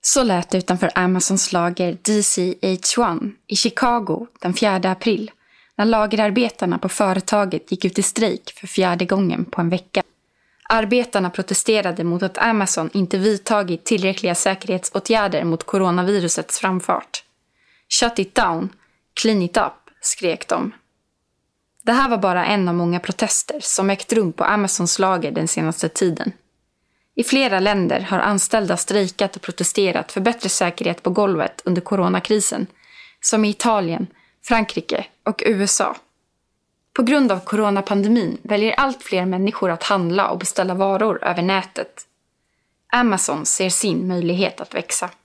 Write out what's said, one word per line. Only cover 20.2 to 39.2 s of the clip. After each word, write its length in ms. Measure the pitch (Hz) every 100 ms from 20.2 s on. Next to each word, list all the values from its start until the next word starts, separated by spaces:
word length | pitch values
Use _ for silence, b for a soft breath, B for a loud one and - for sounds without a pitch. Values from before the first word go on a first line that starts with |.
| 180 160 -
de. 240 | 170 - - _ _ _ _ _ _ _ _ _ _
Det 80 | -
här 180 | 240 262
var 80 | 226
bara 280 | 190 180 175
en 220 | 208 180
av 80 | 175
många 240 | 175 175
protester 600 | - - 214 - - 302
som 280 | - - 196
ägt 240 | 196 -
rum 200 | 226 185
på 100 | 160
Amazons 560 | - 208 196 - 175 -
lager 320 | 190 185 156
den 160 | 165 165
senaste 420 | - 160 165 165
tiden. 420 | - 185 156 - - _ _ _ _ _ _ _ -
I 40 |
flera 360 | 233 269 262 196
länder 400 | 196 202 175 143
har 200 | 190 190
anställda 580 | - 202 - 220 190 175
strejkat 580 | - 202 190 - 196 190
och 60 |
protesterat 680 | - 180 180 - 190 - 156
för 100 | -
bättre 280 | 190 233 190
säkerhet 540 | - 175 170 170 170
på 60 | -
golvet 520 | 180 202 170 139 - -
under 160 | 180
coronakrisen, 840 | 175 196 180 185 - 214 196 - 185 B B B B B
som 240 | - 220 208
i 40 |
Italien, 580 | 208 240 220 175 165 180 b b b
Frankrike 640 | - 226 214 - - - - _ -
och 180 | - -
U 180 | 196
S 180 | 196 -
A. 140 | 196 - _ _ _ _ _ _ _ _ _
På 100 | -
grund 280 | 240 294 262
av 80 | 185
coronapandemin 1000 | - 214 214 202 196 202 196 233 180 -
väljer 320 | - 208 220
allt 300 | - 277 254
fler 220 | - 190